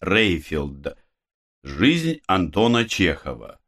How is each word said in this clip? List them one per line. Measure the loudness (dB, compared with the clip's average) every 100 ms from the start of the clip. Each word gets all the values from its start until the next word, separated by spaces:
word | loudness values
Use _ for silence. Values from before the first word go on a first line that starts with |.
Рейфилд. | 0 2 4 0 -2 -4 -4 -8 -10 -12 _ _ _ _ _ _
Жизнь | -12 0 2 2 -2 -4 -2
Антона | 0 0 2 2 2 0
Чехова. | 0 0 0 -8 -12 -14 -20